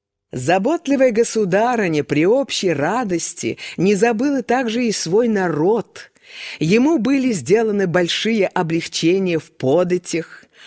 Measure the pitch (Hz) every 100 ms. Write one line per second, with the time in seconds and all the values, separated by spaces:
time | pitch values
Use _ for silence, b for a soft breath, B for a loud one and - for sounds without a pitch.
0 | _ _ _ - 127 185 214 339 269 277
1 | 262 214 233 220 202 190 233 240 190 151
2 | 143 147 170 254 269 - 190 143 147 226
3 | 226 170 - - 113 - B - 185 202
4 | 233 220 285 277 - 247 240 226 240 196
5 | 160 202 247 208 185 151 170 226 - -
6 | - B B B B B 156 220 269 330
7 | 220 277 254 196 117 214 220 202 185 175
8 | 170 - 214 226 180 185 175 165 - -
9 | 165 190 185 165 - - 131 160 180 180
10 | - 165 - - - B